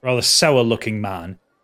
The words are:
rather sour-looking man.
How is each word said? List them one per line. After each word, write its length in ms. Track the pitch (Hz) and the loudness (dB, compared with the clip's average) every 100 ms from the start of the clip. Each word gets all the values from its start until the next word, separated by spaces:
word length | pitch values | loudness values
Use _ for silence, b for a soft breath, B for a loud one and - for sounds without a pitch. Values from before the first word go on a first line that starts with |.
rather 200 | 127 127 | -4 -2
sour-looking 800 | - - 165 135 117 113 - 107 | 0 2 4 4 2 0 -2 -6
man. 380 | 104 92 82 95 _ _ | -6 -8 -10 -16 _ _